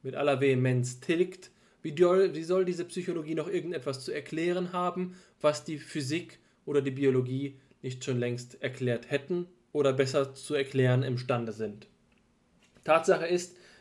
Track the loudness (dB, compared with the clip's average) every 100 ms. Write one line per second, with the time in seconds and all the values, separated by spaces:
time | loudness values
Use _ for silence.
0 | -10 -2 2 4 4 4 4 2 0 -4
1 | -2 0 0 -2 -20 _ _ _ -10 2
2 | 4 6 2 -2 -2 0 0 -2 -6 -6
3 | -6 -6 -4 -4 -4 -4 -4 -6 -6 -6
4 | -8 -8 -6 -4 -2 -2 -2 -2 -2 -2
5 | -6 -8 -20 _ 0 0 -4 -10 -8 -6
6 | -4 -4 -6 -16 _ _ -2 0 0 2
7 | 2 4 0 -4 -6 -8 _ _ -10 -8
8 | -4 -2 -2 -4 -8 -8 -8 -2 -2 -2
9 | -2 -4 -2 -4 -4 _ _ 2 2 4
10 | 2 0 -2 -6 -4 -2 0 2 4 4
11 | 2 -2 -2 -2 -2 -6 -6 -8 -18 _
12 | _ _ _ _ _ _ _ _ 4 4
13 | 6 4 4 0 -2 -12 -20 -20